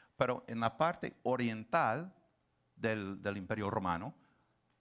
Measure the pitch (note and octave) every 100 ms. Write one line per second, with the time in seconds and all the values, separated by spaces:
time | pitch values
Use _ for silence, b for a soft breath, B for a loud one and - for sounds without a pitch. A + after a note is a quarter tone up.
0 | b - B2+ A#2+ - A#2 A2+ - E3 E3+
1 | C#3 - A#2+ B2+ A#2 A2 A2+ E3+ A#2+ B2+
2 | F#3 - _ _ _ _ _ - A2+ G#2+
3 | G2 G2 G2+ G2+ F#2 G#2+ G2+ G#2+ F#2 E2+
4 | A#2 - b b b b _ _